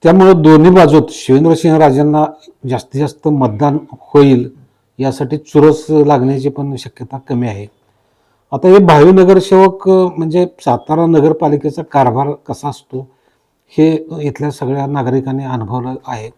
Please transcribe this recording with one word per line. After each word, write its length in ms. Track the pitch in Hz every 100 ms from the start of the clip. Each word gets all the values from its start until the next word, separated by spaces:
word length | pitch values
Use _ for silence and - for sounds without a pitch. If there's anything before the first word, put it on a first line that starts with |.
त्यामुळं 380 | 165 185 190 180
दोन्ही 300 | 156 156 165
बाजूत 320 | 185 156 151 -
शिवेंद्रसिंह 680 | - - 135 160 165 170 156
राजेंना 480 | 151 135 147 151 151 - _ _ 127
जास्तीत 320 | 156 - 135
जास्त 260 | 147 - 160
मतदान 500 | 147 127 104 147 143 -
होईल 580 | - _ 147 143 127 123 _ _ _ _ -
यासाठी 380 | 135 127 135 147
चुरस 480 | - 151 151 147 -
लागण्याची 600 | 151 143 143 127 139 139
पण 260 | 139 143 131
शक्यता 420 | - _ 127 131
कमी 300 | _ 123 120
आहे. 200 | 101 104 _ _ _ _ _ _ _ _
आता 160 | 170 185
हे 100 | 196
भावी 340 | 185 151 156
नगरसेवक, 760 | 190 180 190 185 185 190 185 190
अ, 180 | 185 185 160
म्हणजे 300 | 160 165 180 _
सातारा 460 | - 120 - 156 165
नगरपालिकेचा 760 | 160 147 156 156 147 151 143 156
कारभार 400 | 143 127 117 139
कसा 380 | 143 - 127 143
असतो 400 | 135 _ 131 131 _ _ _ _ _ _ -
हे 280 | 156 160 160 160
इथल्या 300 | 147 - 147
सगळ्या 340 | 139 131 139 139
नागरिकांनी 580 | 143 123 131 131 131
अनुभवलं 520 | 135 127 107 123 123 127 -
आहे. 220 | 123 110